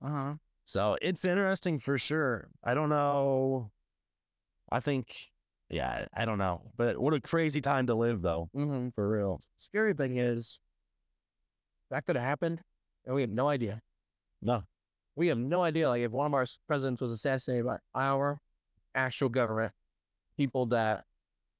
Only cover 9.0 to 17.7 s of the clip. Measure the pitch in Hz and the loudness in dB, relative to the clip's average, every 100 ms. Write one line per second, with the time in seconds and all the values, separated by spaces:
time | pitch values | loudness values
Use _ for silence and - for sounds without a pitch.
9 | 101 107 98 92 - - - 202 220 151 | 0 2 0 -2 -8 -20 -6 0 0 0
10 | 131 123 123 117 117 - _ _ _ _ | 0 0 0 0 -4 -12 _ _ _ _
11 | _ _ _ _ _ _ _ _ - 135 | _ _ _ _ _ _ _ _ -8 -4
12 | - 139 127 147 165 165 - _ _ _ | 0 0 0 0 -2 -4 -10 _ _ _
13 | 127 139 120 110 143 139 107 110 - _ | -4 0 0 0 0 0 -2 -4 -12 _
14 | _ _ _ _ 107 117 - _ _ _ | _ _ _ _ -2 -2 -4 _ _ _
15 | _ 139 175 117 131 175 175 160 147 120 | _ -2 0 2 0 2 2 2 2 2
16 | 117 120 147 139 127 - - 143 135 123 | 0 0 2 2 0 -4 -4 -2 0 -2
17 | 123 113 143 131 - 123 120 | -2 -2 0 0 0 0 0